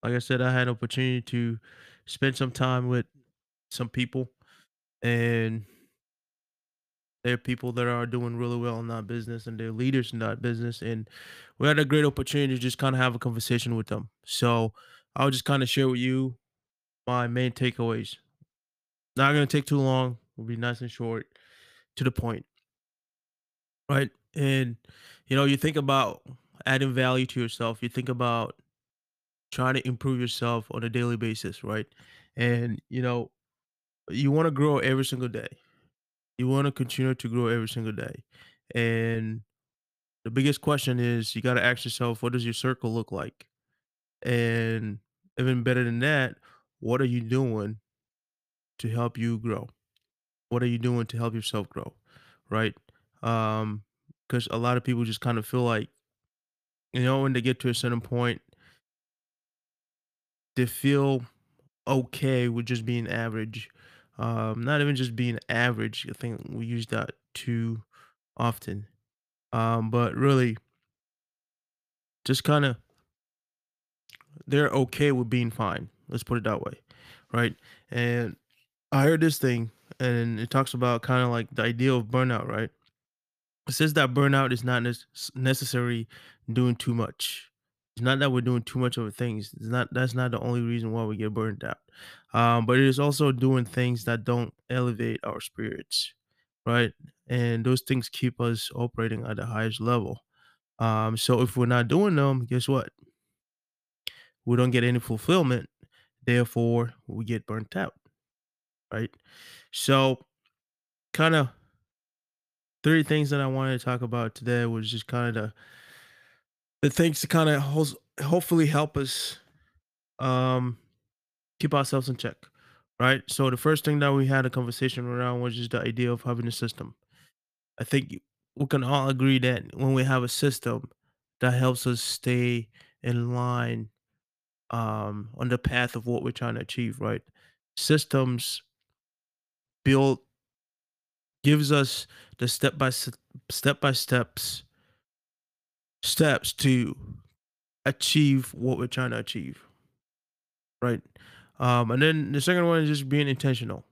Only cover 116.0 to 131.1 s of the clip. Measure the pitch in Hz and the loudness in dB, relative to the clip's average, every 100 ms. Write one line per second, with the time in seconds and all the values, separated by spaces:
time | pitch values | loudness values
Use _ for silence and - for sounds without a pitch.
116 | - - _ _ _ _ _ _ 147 - | -20 -20 _ _ _ _ _ _ 0 4
117 | 170 151 - 165 156 143 139 147 151 - | 2 2 0 4 4 4 2 0 0 -2
118 | _ - 143 170 165 170 151 147 151 - | _ -10 0 0 4 4 4 4 0 -2
119 | 135 - - - _ _ _ _ _ _ | -4 -4 -6 -10 _ _ _ _ _ _
120 | _ _ 131 127 127 127 123 120 _ _ | _ _ 0 2 2 2 0 -6 _ _
121 | _ _ _ _ _ _ 156 147 135 139 | _ _ _ _ _ _ 0 2 2 0
122 | 127 123 117 - - _ _ _ _ _ | -2 -4 -6 -8 -20 _ _ _ _ _
123 | 123 135 - - 135 123 - 156 - 147 | 4 4 0 0 0 2 2 2 2 2
124 | 143 139 135 135 127 131 120 120 131 123 | 4 4 4 2 2 -2 -4 -2 -2 -2
125 | 123 123 123 123 123 117 120 120 - 113 | -6 -4 -2 -2 -4 -4 -4 -2 -2 0
126 | 123 120 127 117 117 117 117 - - - | 0 0 -2 -4 -4 -4 -6 -8 -14 -16
127 | _ _ _ _ _ _ _ - 127 139 | _ _ _ _ _ _ _ -10 -2 -2
128 | - - _ _ _ - 139 143 127 139 | -2 -12 _ _ _ -6 0 0 2 0
129 | 135 131 135 131 127 123 - - 131 135 | 0 2 4 4 4 0 -6 -2 2 2
130 | 131 131 123 - 147 127 - 117 139 _ | 2 2 0 0 0 0 -4 -6 -8 _
131 | _ | _